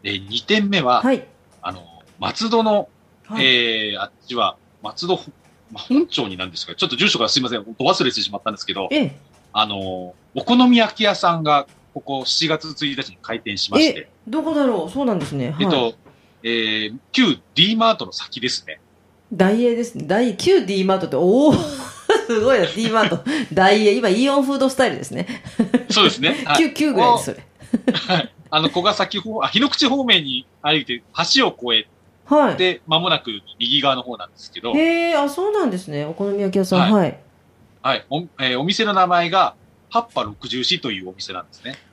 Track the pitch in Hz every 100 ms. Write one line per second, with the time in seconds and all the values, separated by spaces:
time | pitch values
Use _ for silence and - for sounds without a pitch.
0 | 101 101 98 117 - 214 202 196 127 123
1 | 254 254 - _ _ _ 87 92 - -
2 | _ _ - - 226 226 220 208 - _
3 | _ _ _ 220 131 123 117 110 107 98
4 | 101 _ - 123 101 - _ _ 107 -
5 | 175 185 - _ _ _ _ - - 262
6 | 339 - 110 92 92 82 - 85 - 127
7 | 107 117 110 - 127 117 104 113 135 185
8 | 135 - 101 101 - 101 - 98 95 302
9 | 185 - _ _ _ 104 107 101 95 92
10 | 90 - _ - - 247 247 240 214 -
11 | 208 190 185 165 151 143 139 _ _ 151
12 | 143 135 123 - 160 156 160 147 147 135
13 | 127 95 - 117 - 101 - 247 311 -
14 | - _ - 285 302 294 269 208 165 240
15 | 269 190 143 143 127 151 196 147 113 -
16 | - _ _ _ 113 117 110 107 107 117
17 | _ - 233 123 _ - 185 220 226 220
18 | 190 - - - 127 - - 78 _ _
19 | _ _ _ 180 185 220 240 233 233 -
20 | 156 196 247 196 339 381 196 196 190 190
21 | 170 135 180 233 302 - 311 277 262 -
22 | - 440 440 226 233 254 165 - 226 220
23 | 208 170 240 302 247 160 190 208 214 226
24 | 233 202 269 277 269 277 262 262 247 -
25 | - 202 180 247 - - 202 247 - 214
26 | 196 - 254 294 - 285 320 - 302 214
27 | 247 240 - - - _ - 226 - -
28 | - 180 - _ - 156 160 180 190 208
29 | 190 202 214 220 139 196 269 - 285 277
30 | 254 190 143 127 - _ 147 151 127 120
31 | _ - 170 269 220 - 120 110 - _
32 | _ _ - 196 269 156 185 165 - 160
33 | 180 156 - 104 - - 120 139 139 131
34 | 123 113 87 - - 90 - 285 330 339
35 | 339 311 285 277 392 415 302 185 185 147
36 | 147 170 202 202 196 196 190 185 180 214
37 | 165 - _ _ _ _ _ _ 127 120
38 | - 147 175 - 131 123 160 208 214 190
39 | 180 175 170 185 160 - _ _ _ 233
40 | 233 139 107 104 - 127 120 180 131 98
41 | 92 95 - 92 - - 123 131 _